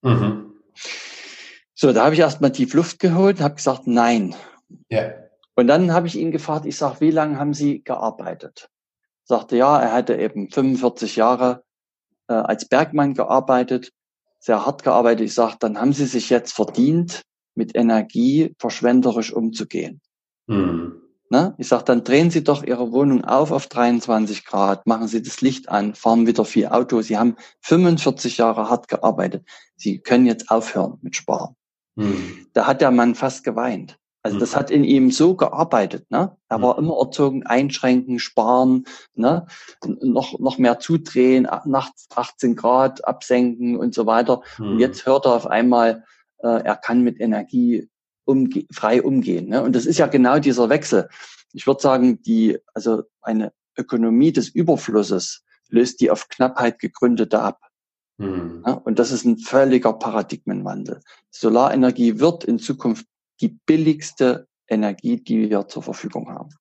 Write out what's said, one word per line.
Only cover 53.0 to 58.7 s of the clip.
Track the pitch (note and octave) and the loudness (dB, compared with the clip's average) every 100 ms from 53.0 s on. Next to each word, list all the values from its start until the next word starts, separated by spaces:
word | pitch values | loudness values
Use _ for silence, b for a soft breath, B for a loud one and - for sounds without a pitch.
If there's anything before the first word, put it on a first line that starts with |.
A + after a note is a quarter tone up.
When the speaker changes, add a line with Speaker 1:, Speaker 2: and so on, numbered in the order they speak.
| - _ | -4 _
Speaker 2:
eine | - A2 G#2+ _ _ - | -6 -4 -4 _ _ -10
Ökonomie | - A#2+ A2+ A2+ D3+ | -6 -2 2 4 4
des | C#3+ A2+ | 2 -2
Überflusses | - E3 D3 - G#2+ G2 F#2+ - - _ _ _ | -2 0 0 0 -2 0 -4 -6 -14 _ _ _
löst | A2+ B2 - | 0 0 0
die | A#2+ | 0
auf | - - | 0 -4
Knappheit | - B2+ C3 A#2+ A2+ | -2 -2 0 -4 -4
gegründete | - - B2 A#2 A2 G#2+ | -12 -2 0 0 0 0
ab. | A2 - _ _ _ _ _ _ | -2 -6 _ _ _ _ _ _
Speaker 1:
Mhm. | G2+ F#2 E2+ E2+ | -8 -8 -8 -8
Speaker 2:
Ja, | A2+ | -6